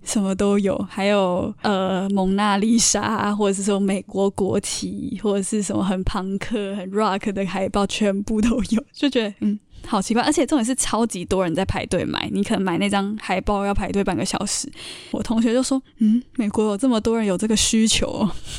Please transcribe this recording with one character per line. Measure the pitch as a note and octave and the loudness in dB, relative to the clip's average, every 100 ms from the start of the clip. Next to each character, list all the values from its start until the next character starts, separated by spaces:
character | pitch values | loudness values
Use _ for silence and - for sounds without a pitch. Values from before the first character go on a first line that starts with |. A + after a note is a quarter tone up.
什 | - A3+ | -2 -2
么 | F#3+ | 0
都 | F#3+ G3+ G3+ | 0 2 2
有。 | G3 - G3 | 0 -2 -6
还 | - G3 | -2 2
有， | G#3 F#3 F3+ G#3 G#3 | 2 2 0 -2 -2
呃， | G#3+ F#3+ F#3 F#3 G3 | -2 0 0 -2 0
蒙 | G3 F#3+ G3 | 0 2 2
娜 | G#3 G3 | 2 2
丽 | A3 A#3 | 4 4
莎， | - G#3 G#3+ A3 G#3 G#3 | 2 0 0 0 0 2
或 | G3+ | 0
者 | |
是 | G3 | 2
说 | G3 G3 | 0 2
美 | G3 G3 | 2 0
国 | - F#3+ G3 | -4 0 0
国 | - F#3+ G3+ | 0 0 0
旗， | - - F#3 G3+ - F#3+ | -2 -6 -6 -6 -6 -2
或 | G#3 G3+ | 0 0
者 | |
是 | G3 G#3+ | 0 -2
什 | G3+ G#3 | 0 0
么 | |
很 | F#3+ F#3+ | 0 0
朋 | F#3 G3+ F#3+ G3 | -2 -2 -4 -4
克、 | - A3 G3 | -4 -4 -4
很 | G3+ F#3 | -6 -4
rock | G3+ G#3+ F#3+ A3 | 0 0 0 -2
的 | G3 F#3+ | -4 -4
海 | F#3+ F#3+ | -2 -2
报， | G3+ G3 | 0 0
全 | - G#3 G3 | 2 0 0
部 | G3+ G#3+ | -2 0
都 | A#3 B3 F#3+ | 2 0 0
有， | A3+ - | -2 -2
就 | - C#4+ | -2 0
觉 | C4 | 0
得， | G#3+ G3+ | -2 -2
嗯， | G#3 G#3 _ - - | -2 -2 _ -18 -4
好 | G#3 | -2
奇 | - | 2
怪， | A3+ | 2
而 | - | 2
且 | D#4 | 2
重 | B3+ D4 | 2 2
点 | |
是 | A3 | 2
超 | B3+ - G#3+ A#3 | 0 0 0 0
级 | F#3 | -2
多 | F3 F#3+ | -2 0
人 | F3+ | 2
在 | D#3+ | 0
排 | F#3+ F3 - | 0 -2 0
队 | F#3 | -2
买， | - - - | 0 -2 -2
你 | F#3+ | -2
可 | G3+ | 0
能 | G#3+ | 0
买 | F#3+ E3+ | 0 0
那 | G3+ | 0
张 | G3+ G3 G#3+ | 0 -2 -4
海 | - F#3+ | -2 -2
报 | - G3+ | 0 0
要 | G3+ | 0
排 | G3+ F#3+ | 0 0
队 | G3 | 0
半 | G3 F3+ | 0 0
个 | |
小 | F#3+ - | -2 -2
时。 | G#3 - - - - - - | -4 -4 -6 -12 -16 -16 -8
我 | - | -6
同 | - A3+ | 0 2
学 | A3+ | 4
就 | A#3+ | 2
说 | B3+ C4+ - - | 2 -2 -4 2
：“嗯， | G#3+ A#3 - - | 4 4 0 -4
美 | G#3 | -2
国 | A3+ G#3+ | 0 0
有 | G3+ | 2
这 | C4+ | 2
么 | A3+ | 2
多 | A3+ A3+ | 2 0
人 | |
有 | G#3 F3+ | 2 0
这 | A3 | 2
个 | G#3+ | 2
需 | - A3+ A3 | 4 4 4
求 | - - | 2 0
哦。” | - G#3+ - - | 0 0 -2 -8